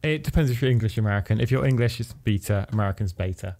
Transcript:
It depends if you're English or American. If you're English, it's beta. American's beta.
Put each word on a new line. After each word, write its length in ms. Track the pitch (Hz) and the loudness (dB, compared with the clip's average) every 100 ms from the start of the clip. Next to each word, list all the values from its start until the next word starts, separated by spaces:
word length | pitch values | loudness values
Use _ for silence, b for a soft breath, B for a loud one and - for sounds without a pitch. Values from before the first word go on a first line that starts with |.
It 200 | 156 156 | -2 -2
depends 280 | 147 - 147 | 0 2 2
if 120 | 120 | 2
you're 80 | 131 | 2
English 260 | 120 113 - | 2 2 0
or 20 | |
American. 400 | 107 101 - 110 | 0 0 0 0
If 100 | 117 | 2
you're 160 | 131 135 | 2 2
English, 340 | 127 120 117 | 2 0 -2
it's 120 | 113 | -10
beta. 540 | - - 104 - 104 101 | -6 -2 -2 0 -2 0
American's 400 | 107 101 95 104 | 0 0 0 -4
beta. 440 | 87 92 92 98 | -2 -4 -4 -8